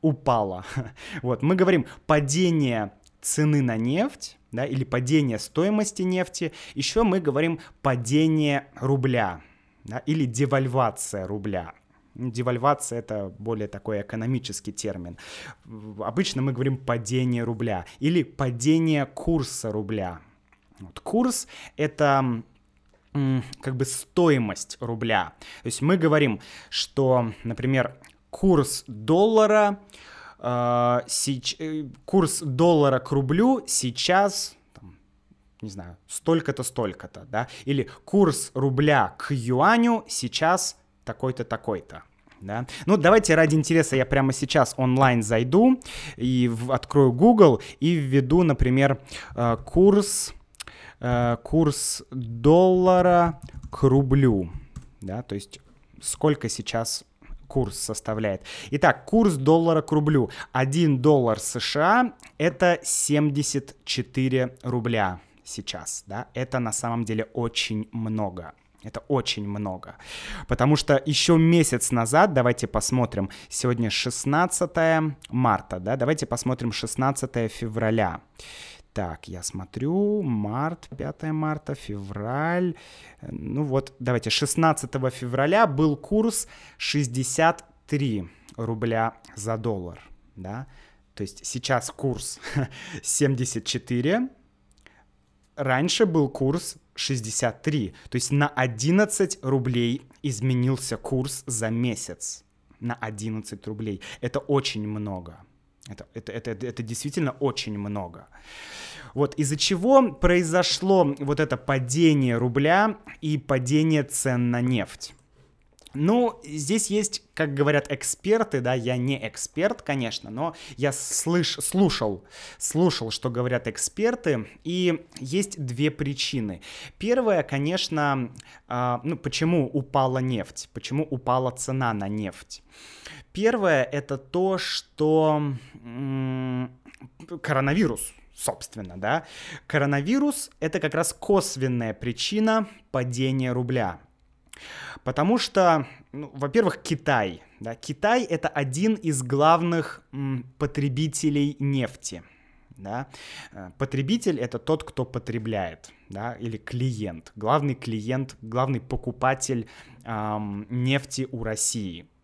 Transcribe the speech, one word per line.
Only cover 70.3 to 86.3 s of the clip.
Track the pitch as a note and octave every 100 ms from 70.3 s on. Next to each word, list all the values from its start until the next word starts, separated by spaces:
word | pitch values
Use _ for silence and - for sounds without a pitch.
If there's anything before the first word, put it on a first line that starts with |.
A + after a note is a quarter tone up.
| F#3+ D3+
Потому | B2 B2+ D3+
что | - C#3 D3+
еще | C#3+ - E3
месяц | D#3+ E3+ D#3 B2 -
назад, | B2 A2+ D3 G3+
давайте | C#3 B2 A#2+ A#2
посмотрим, | A2 - B2+ A#2+ - G2 - -
сегодня | - B2 A#2+ A#2
шестнадцатое | - B2+ - - D3 F3+ - F3 F3 E3 D#3+ D#3 C#3+ -
марта, | B2 B2 G2 - F#2
да, | F#2 C3
давайте | B2 D#3 -
посмотрим | A#2+ - B2+ B2
шестнадцатое | G#2 A2+ - C3 C#3 B2+ A#2+ A2+
февраля. | - A#2 G#2+ A2 A2+ G2 E2 _ _ - - - - -
Так, | - F2+ D#2+ -
я | F2+
смотрю, | F2 - F#2 - C3+ F3+ G#3 G#3
март, | E3+ A2+ G#2 A#2 D3+ E3+ - C#3
пятое | C#3+ - D#3
марта, | D#3 D#3 D3+ - C#3
февраль. | - G#2 G2 G2+ G#2 C3 D#3+ F3 F3+ D#3+ - - - -
Ну | - - - C3
вот, | D3 C3 C3+ _
давайте, | B2 B2 A#2
шестнадцатого | - C#3+ - D#3+ D3 C3 C#3 C3
февраля | B2 B2 B2+ C#3+ G3 A3
был | C3+ D#3 D3
курс | - G#3+ A3+